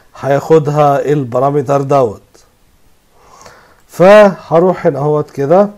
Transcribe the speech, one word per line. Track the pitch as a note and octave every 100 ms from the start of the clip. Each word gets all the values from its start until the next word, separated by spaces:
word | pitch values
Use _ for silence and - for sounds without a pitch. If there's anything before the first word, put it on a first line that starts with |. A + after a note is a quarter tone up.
| _ -
هياخدها | C3+ C#3 - D#3+ D3 D3 C#3+ C#3 -
البارامتر | D3+ B2 B2+ C#3 D3 C3 C#3
دوت. | C3+ C#3 A2+ F#2+ _ _ _ _ _ _ _ _ _ _ _ - - - _ _ _
فهروح | - F#3 G#3+ G3+ D#3+ - E3 F#3 F3 E3+
هنا | C3+
اهوت | D3 D3+ D3
كده | C3+ C#3 F#3 G#3